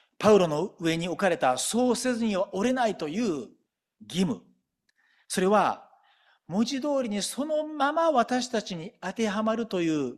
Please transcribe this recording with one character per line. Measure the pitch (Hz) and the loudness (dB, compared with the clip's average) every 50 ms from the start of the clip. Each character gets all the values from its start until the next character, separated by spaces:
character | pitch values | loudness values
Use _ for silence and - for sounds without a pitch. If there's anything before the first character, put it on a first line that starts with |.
| _ _ _ - | _ _ _ 0
パ | - 208 214 | 4 6 6
ウ | 196 | 6
ロ | 180 | 6
の | 165 151 151 180 214 - - | 4 0 -2 -2 -4 -6 -4
上 | 175 165 160 | -2 -2 0
に | 165 170 180 | 0 -2 -4
置 | 165 | -2
か | - 196 185 | 0 0 0
れ | 170 | 2
た | 165 - 131 127 127 | 2 2 2 2 2
そ | - - - 233 254 254 | -2 -2 0 2 2 2
う | 226 | 2
せ | 247 - 254 247 | 0 0 -2 -2
ず | 226 233 | 0 0
に | 220 202 | 0 0
は | 180 190 - - | 0 -2 -2 -2
お | 190 208 | -2 0
れ | 247 254 | 0 0
な | 254 240 | 2 0
い | 220 185 | -2 -2
と | - 170 151 | -2 -6 -6
い | 156 214 | -4 -2
う | 247 214 160 139 110 98 - _ _ _ _ _ _ _ _ - 107 | -2 0 -2 -2 -4 -10 -14 _ _ _ _ _ _ _ _ -20 -16
義 | 104 - 170 | -8 -2 -2
務。 | 196 160 110 87 - _ _ _ _ _ _ _ _ _ _ _ _ _ _ _ _ | 0 0 -2 -6 -8 _ _ _ _ _ _ _ _ _ _ _ _ _ _ _ _
そ | - - 196 | -8 -2 0
れ | 180 190 | 2 4
は、 | 208 208 175 127 101 - - - _ _ _ _ _ _ _ _ _ _ _ - | 4 4 4 2 0 -2 -8 -20 _ _ _ _ _ _ _ _ _ _ _ -6
文 | 160 202 240 | -2 -2 -2
字 | 247 285 262 | 0 -2 -4
通 | 247 294 285 269 254 | -2 0 0 0 0
り | 220 | -2
に | 208 202 180 | -2 -4 -4
そ | - - - 285 | -6 -6 -6 -4
の | 311 302 302 311 | -2 -2 -2 -2
ま | 302 311 294 277 285 302 | -4 -4 -2 -2 0 0
ま | 330 330 330 | 2 2 2
私 | 302 247 220 - 254 254 247 - | 4 2 2 2 0 -4 -4 -2
た | - 214 | -4 -4
ち | 202 - 185 | -4 -6 -8
に | 165 156 214 - _ | -10 -10 -12 -12 _
当 | - 180 190 | -10 -8 -6
て | - 226 214 | -4 -2 -2
は | 190 214 220 | -2 -2 -2
ま | 220 220 | -2 -2
る | 226 233 | -2 -4
と | 220 - 185 | -4 -2 -2
い | 170 160 | 0 0
う、 | 156 151 139 123 123 | 0 0 -2 -4 -6